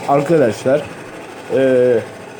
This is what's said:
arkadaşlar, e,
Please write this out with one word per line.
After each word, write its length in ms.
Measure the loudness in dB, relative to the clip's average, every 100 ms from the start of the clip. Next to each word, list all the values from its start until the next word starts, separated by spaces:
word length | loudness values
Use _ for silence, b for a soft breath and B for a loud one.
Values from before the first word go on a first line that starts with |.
| 0
arkadaşlar, 760 | 0 2 4 2 2 0 0 0 -12 -16 -16 -16 -16 -4 0
e, 380 | 4 4 4 2 -2 -10 -18 -16